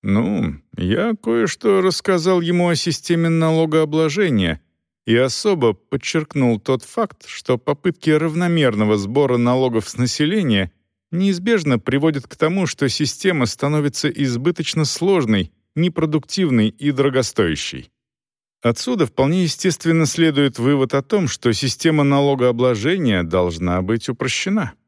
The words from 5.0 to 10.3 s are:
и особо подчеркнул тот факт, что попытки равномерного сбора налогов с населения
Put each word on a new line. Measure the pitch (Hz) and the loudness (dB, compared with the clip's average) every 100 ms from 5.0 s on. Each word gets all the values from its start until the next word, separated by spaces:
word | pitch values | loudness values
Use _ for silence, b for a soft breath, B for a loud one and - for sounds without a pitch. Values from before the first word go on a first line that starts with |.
| - | 0
и | 117 | 2
особо | 131 - 214 185 120 | 2 0 -2 2 0
подчеркнул | 101 _ 139 - 165 151 147 127 110 | 0 _ -8 -4 -4 -4 0 0 0
тот | - 131 | -2 -4
факт, | - - 214 - - | -4 -6 -6 -6 -18
что | - - 123 | -16 -4 -2
попытки | - 143 190 - - | -2 -2 -4 -2 0
равномерного | 151 160 156 175 170 135 107 107 107 | 2 0 -2 0 2 2 2 2 0
сбора | 98 127 139 123 | 0 0 2 2
налогов | 120 127 131 113 - | 2 2 2 0 -4
с | - | -4
населения | 123 - 151 | -4 0 0